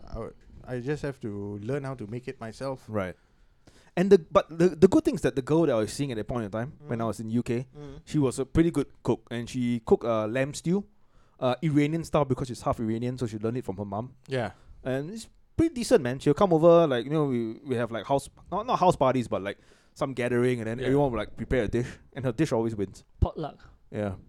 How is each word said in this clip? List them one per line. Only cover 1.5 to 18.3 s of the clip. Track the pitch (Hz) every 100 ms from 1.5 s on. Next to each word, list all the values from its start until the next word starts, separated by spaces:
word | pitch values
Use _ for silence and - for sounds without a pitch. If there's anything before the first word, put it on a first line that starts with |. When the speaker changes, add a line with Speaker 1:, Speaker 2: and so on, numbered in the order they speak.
| 104
Speaker 1:
learn | 104 143
how | 135
to | 135 104
make | 120 127
it | 131
myself. | 113 104 131 131 -
Speaker 2:
Right. | 107 92 82 _ _ _ _ - - _ -
And | 196
the, | 196
but | 156 196 -
the, | 165 180
the | 156 185
good | 311
thing | 320 214
is |
that | 147 135
the |
girl | 127 156 160
that |
I | 117
was | 107
seeing | - 143
at | 113
that | 107
point | 123 104
in |
time, | 110 123 - 147
when | 117
I |
Speaker 1:
Mm. | 113
Speaker 2:
was | 104
in | 113
U | 117
K, | - 120 127 147
Speaker 1:
Mm. | 147 139
Speaker 2:
she | - 156
was | 135 120
a | 131
pretty | - 170
good | 151 135 -
cook, | - 120 -
and | 120 117
she | 127 120 120
cooked, | - 196
uh, | 117 113 107
lamb | 123 135
stew, | 143 165 190 202 _ _ _ _ -
uh, | 127 123
Iranian | 160 147 147 165
style | 156 160
because | 139 131 131
she's | 120
half | - 127
Iranian, | 110 113 123 127
so | 123
she | 107
learned | 110 123
it |
from | 120 95
her |
mum. | 104 98 123 - -
Speaker 1:
Yeah. | 131 107 - - -
Speaker 2:
And | 147 147 151
it's | 226 - _ _ -
pretty | 330
decent, | 262 226 240
man. | 123 135
She'll | 147
come | 143 202
over, | 165 170 170 165
like, | 123
you | 131
know, | 156 147
we, | 123 113 113 147
we | 120
have, | 120
like, | 113 95
house, | 139 -